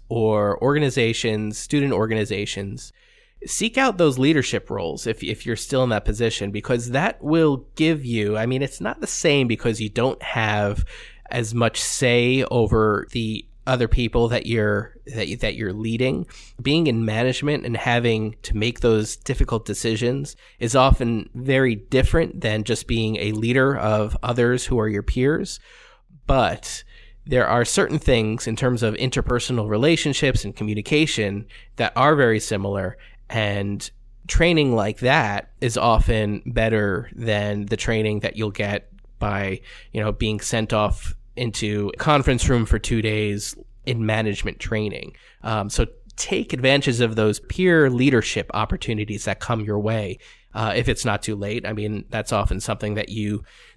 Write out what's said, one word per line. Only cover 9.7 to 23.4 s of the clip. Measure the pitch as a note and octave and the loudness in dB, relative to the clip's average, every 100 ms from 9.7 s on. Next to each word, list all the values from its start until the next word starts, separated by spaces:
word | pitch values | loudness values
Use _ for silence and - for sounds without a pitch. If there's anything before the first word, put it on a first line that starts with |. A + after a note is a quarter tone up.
| G#2+ | -2
you | G#2+ | -4
don't | G#2+ B2+ - | 0 0 -2
have | - A#2+ A2 G#2 G#2 G#2 - - - - - | -6 -2 0 0 0 -2 -4 -6 -20 -20 -10
as | B2 A2+ A#2 | -6 -4 0
much | A#2 - | 0 0
say | - - B2+ A#2+ A#2+ C3 B2 | -6 0 2 4 4 2 2
over | B2 G#2+ A2 G#2+ G#2 - | 2 2 4 4 2 -2
the | B2+ A2 A2 - - - | -6 -4 -6 -10 -12 -2
other | B2+ A2+ | 0 2
people | - A#2 A#2+ A#2 | 2 2 2 2
that | A#2+ - | 0 0
you're, | A2+ G#2+ G#2 G2+ - - | 0 2 0 -2 -12 -12
that, | A2 F2 A2+ | -6 -6 -2
that | A2 G#2+ | -4 -4
you're | G#2+ | -6
leading. | G2+ A2+ A2+ B2+ - F3 - - - | -4 -4 -2 0 -2 -6 -12 -20 -6
Being | B2 D#3 D#3+ | 0 2 2
in | A#2+ | 2
management | A2+ G#2+ B2+ B2+ C#3+ D3 - | 0 0 0 0 -2 -2 -4
and | A2+ | -4
having | - A#2+ A#2+ A2 A2 - | 0 2 2 2 -2 -6
to | - A2 | -4 0
make | A2+ A#2 | 0 2
those | A#2+ A2 G#2+ - | 2 4 0 -6
difficult | - C3 - A2+ G#2+ | -4 0 2 0 -4
decisions | G2+ A#2 A2 A#2+ C#3 C#3+ - - - | -4 -2 0 0 -2 -6 -12 -20 -6
is | A#2+ C3 | 0 4
often | C3 - A#2+ A#2 - | 6 6 2 -2 -4
very | - C3 C3+ C3 G#2+ | -8 0 2 4 0
different | - B2+ C3 E3 E3 - | 0 2 4 4 0 -2
than | A2 G#2+ | -2 -2
just | G#2 A2 - | -2 -4 -2
being | A2+ A2 A2 | -2 0 -2
a | G#2 | -2
leader | G#2+ | -2